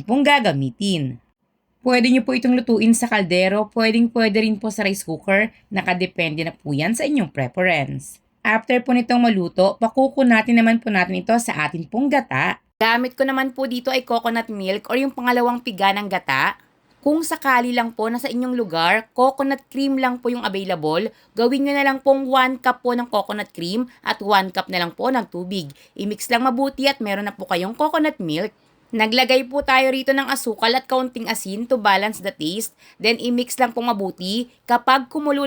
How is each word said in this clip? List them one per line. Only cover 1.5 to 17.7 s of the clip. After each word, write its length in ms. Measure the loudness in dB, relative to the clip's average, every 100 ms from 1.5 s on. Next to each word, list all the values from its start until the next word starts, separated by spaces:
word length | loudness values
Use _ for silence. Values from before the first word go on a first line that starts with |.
| _ _ _
Pwede 240 | 0 2 4
nyo 160 | 4
po 160 | 2 0
itong 160 | 2
lutuin 400 | 2 2 4 4
sa 160 | 4 2
kaldero, 560 | 0 2 2 2 0 -2
pwedeng 320 | 0 2 2 2
pwede 320 | 2 2 2 0
rin 160 | 0
po 80 | -4
sa 160 | -4 -2
rice 160 | -2
cooker, 480 | -6 -6 0 0 0 -4 _
nakadepende 720 | -4 -2 -2 -2 -2 -4 -4 -6
na 80 |
po 160 | -8 -4
yan 240 | -2 -2
sa 80 | -2
inyong 320 | 0 0 -2
preference. 880 | -2 -4 0 0 2 -2 -6 -12 -20 _ _
After 320 | 0 0 2 0
po 80 | 2
nitong 320 | 0 2 2
maluto, 560 | 4 2 0 2 2 2
pakukunatin 800 | 0 2 2 4 4 4 4 4
naman 160 | 4 2
po 160 | 0
natin 240 | 0 0 -2
ito 160 | 0 0
sa 240 | 0 -4
atin 240 | -4 -6 -6
pong 240 | -2 0
gata. 480 | 0 0 -2 -2 -4 _ -2
Gamit 400 | 0 0 -2 -2
ko 80 |
naman 320 | -2 0 -2 -4
po 80 |
dito 240 | -4 -4 -2
ay 160 | -2
coconut 480 | 0 -2 0 -2 -4
milk 400 | -6 -4 -4 -2
or 80 | -2
yung 80 | -2
pangalawang 560 | -2 0 2 2 -2
piga 320 | -6 0 0 0
ng 160 | -2
gata. 480 | -4 0 0 0 -2 _ _ _ _
Kung 240 | 0 0
sakali 480 | 0 -4 0 2 2